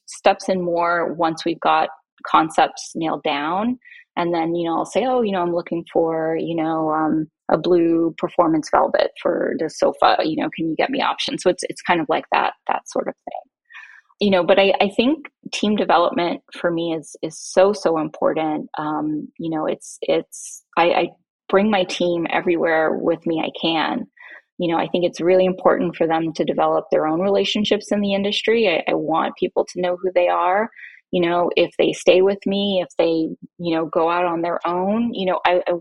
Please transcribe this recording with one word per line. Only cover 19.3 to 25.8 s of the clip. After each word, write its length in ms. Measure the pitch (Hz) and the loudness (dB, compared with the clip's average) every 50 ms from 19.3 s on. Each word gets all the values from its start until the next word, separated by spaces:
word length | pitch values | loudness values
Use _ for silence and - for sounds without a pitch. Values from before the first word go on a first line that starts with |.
| _ - | _ -10
you 120 | 165 165 | -8 -6
know, 160 | 160 156 160 | -4 -4 -4
it's, 320 | 160 - - - - - - | -4 -4 -6 -8 -16 -14 -8
it's, 640 | - - 160 165 - _ - - - - - - _ _ - 170 | -2 0 0 0 -2 _ -14 -18 -16 -16 -18 -18 _ _ 0 2
I, 120 | 170 175 | 2 2
I 140 | - - 170 175 - _ _ _ _ _ _ - | 2 2 0 -2 -6 _ _ _ _ _ _ 0
bring 200 | 202 190 208 220 | 2 2 4 4
my 140 | 208 190 180 | 2 2 0
team 420 | 185 - - 175 175 175 170 165 - | 0 -2 -2 0 0 0 0 -2 -2
everywhere 680 | - 165 170 185 170 160 165 165 160 160 156 - - | -2 -2 0 0 0 2 2 2 2 2 2 0 0
with 300 | - - 170 165 160 - | 0 0 0 0 0 -2
me 160 | 170 165 160 - | -2 -2 -2 -2
I 60 | - - - | -4 -6 -4
can. 460 | - 165 165 156 151 151 - - - - _ - - - - - _ _ _ - | -2 -2 0 0 -2 -2 -2 -4 -6 -10 _ -20 -20 -20 -20 -20 _ _ _ -4
You 120 | 180 170 | -2 0
know, 60 | 165 165 | 0 0
I 80 | 170 | -2
think 180 | 160 - 180 175 | 0 0 0 0
it's 160 | 165 - - | 0 -2 0
really 240 | 160 175 185 185 185 | 2 4 4 4 4
important 520 | 185 180 185 - 175 - - | 2 0 2 2 2 4 4